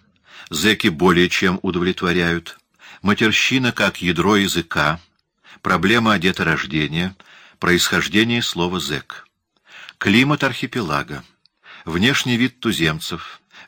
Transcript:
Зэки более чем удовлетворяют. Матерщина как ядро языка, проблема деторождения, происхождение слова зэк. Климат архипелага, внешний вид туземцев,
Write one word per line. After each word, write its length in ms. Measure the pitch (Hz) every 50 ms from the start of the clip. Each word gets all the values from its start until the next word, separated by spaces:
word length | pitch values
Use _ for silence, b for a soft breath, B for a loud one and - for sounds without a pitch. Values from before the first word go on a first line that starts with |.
| _ _ _ _ B B B B B B
Зэки 380 | 87 76 82 107 107 - - 107
более 400 | 82 73 87 92 87 87 90 87
чем 300 | - - 101 92 90 92
удовлетворяют. 960 | - 95 87 87 87 92 90 - 92 87 87 90 85 85 85 85 82 - - - _ _ _ B B B B B
Матерщина 680 | B 98 101 - 117 110 104 - - - 127 131 127 120
как 280 | - - 104 95 - -
ядро 360 | 87 87 85 82 85 98 107
языка, 640 | 101 98 90 80 87 82 - - 80 73 73 80 85 - _ _ _ _ _ _ _ B B B B
проблема 560 | B 98 92 87 82 98 113 120 113 110 107 92
деторождения, 1000 | 80 92 90 - 90 82 78 71 - 65 73 78 76 71 76 82 90 95 95 - B B B B B B B B
происхождение 840 | - 85 87 87 - - 92 87 85 - - 104 113 117 120 120
слова 360 | 117 - - 85 87 90 92 90
зэк. 480 | 76 67 73 67 - - - - - _ _ _ _ _ _ _ B B B B B B B B
Климат 460 | - 101 101 117 131 143 151 - 143
архипелага, 800 | 131 120 - - 117 - 127 104 78 73 71 69 - 73 69 - _ _ _ _ _ _ _ B B B B B
внешний 520 | 80 80 87 101 131 139 - - 131 120
вид 240 | 113 127 127 - -
туземцев, 800 | - 117 92 73 82 78 78 80 - - 87 82 - - - - _ _ B B B